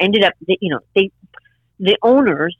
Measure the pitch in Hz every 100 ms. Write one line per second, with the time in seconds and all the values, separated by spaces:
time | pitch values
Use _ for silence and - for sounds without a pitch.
0 | 190 208 190 - 165 185 190 139 - 196
1 | 196 _ _ - _ _ _ - 190 214
2 | 226 262 247 147 160 -